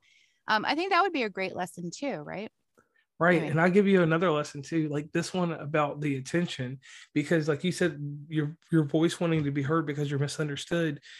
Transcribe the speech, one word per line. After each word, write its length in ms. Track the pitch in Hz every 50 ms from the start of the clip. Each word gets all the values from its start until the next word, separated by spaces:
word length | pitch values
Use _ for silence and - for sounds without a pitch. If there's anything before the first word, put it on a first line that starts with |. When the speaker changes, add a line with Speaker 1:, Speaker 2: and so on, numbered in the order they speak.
| _ _ _ _ _ _ _ _ _ -
Speaker 1:
um, 160 | 214 214 -
I 80 | - 285
think 140 | 311 359 392
that 100 | 370 339
would 100 | 381 392 330
be 100 | 277 233
a 60 | 214
great 260 | 180 196 190 180 -
lesson 340 | - 185 - - 175 175 170
too, 240 | - - 277 277 202 156
right? 280 | 147 156 160 180 214 - - _ _ _ _ _ _ _ _ _ _ _ _ -
Speaker 2:
Right. 240 | 160 175 180 160
Speaker 1:
Anyway. 60 | 160 147
Speaker 2:
And 100 | 143 160
I'll 120 | 170 185
give 160 | 175 208 196
you 160 | 196 190 180
another 280 | 170 160 165 170 190 175
lesson 300 | 151 147 147 - - 147
too, 280 | 139 - 165 165 156 147
like 220 | 143 147 151 -
this 220 | - 170 165 -
one 200 | - 185 180 170
about 500 | 156 - 151 143 156 151 147 143 - 147
the 140 | 147 147 139
attention, 640 | 131 131 - - 170 175 - - - 127 123 135 135 - - - - - - -
because 340 | 147 143 - 175 160 147 160
like 160 | 147 139 -
you 80 | 180
said, 260 | 165 - 180 170 147 143 147 143 147 147 147 160
your, 300 | 156 156 151 151 160 - _ _
your 140 | 170 160 151
voice 340 | 139 - 156 165 175 170 -
wanting 260 | 180 165 160 156 147
to 60 | 143
be 120 | 139 147
heard 240 | 135 135 160 165 151
because 240 | 147 143 147 147 143
you're 80 | 143 135
misunderstood, 800 | 147 139 - - 156 147 143 139 - - 170 170 165 156 143 139 - - -